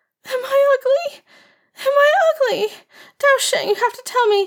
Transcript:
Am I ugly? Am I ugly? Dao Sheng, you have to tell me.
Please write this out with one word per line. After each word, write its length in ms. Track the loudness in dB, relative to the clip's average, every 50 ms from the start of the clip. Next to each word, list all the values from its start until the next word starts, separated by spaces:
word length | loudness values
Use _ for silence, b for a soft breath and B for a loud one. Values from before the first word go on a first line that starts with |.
| b b b _ _
Am 140 | -8 -8 -8 -6
I 340 | -2 0 2 2 2 2 0
ugly? 440 | 2 0 0 0 -2 -4 -10 -14 _ b b b b b b b b b b -10
Am 160 | -4 -2 2
I 200 | 2 4 4 4 2 2 0 0
ugly? 380 | 0 0 -2 -2 -2 -4 -6 -6 B B B B B B B B B
Dao 200 | 0 2 2 2
Sheng, 300 | 0 -2 -2 -2 -2 -2
you 60 | -2
have 180 | -2 -2 -4 -4
to 100 | -6 -14
tell 220 | -6 -2 0 2 2
me. 140 | 2 2 0